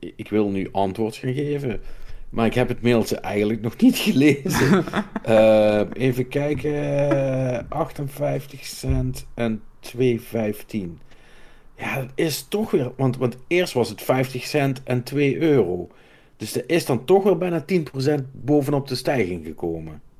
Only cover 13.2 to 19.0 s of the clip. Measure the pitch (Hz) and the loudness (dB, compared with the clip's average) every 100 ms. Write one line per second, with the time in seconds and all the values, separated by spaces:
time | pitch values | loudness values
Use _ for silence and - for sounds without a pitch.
13.2 | 127 - - 175 180 123 110 101 - 127 | -2 -2 -2 0 2 0 -2 -2 0 0
14.2 | 131 127 - 147 139 131 - 123 120 139 | 0 -4 -2 0 0 -2 -2 -4 -2 0
15.2 | 143 - 160 143 90 90 87 - - - | 0 2 4 4 4 0 -8 -14 -20 -20
16.2 | _ - 107 - - 170 - 123 - 196 | _ -14 -6 -6 0 -2 0 -2 4 4
17.2 | 202 175 180 170 139 185 147 135 135 147 | 6 2 0 -2 0 -2 -2 -2 0 0
18.2 | 131 - 110 147 139 143 135 127 | -2 -8 2 2 4 0 -2 -4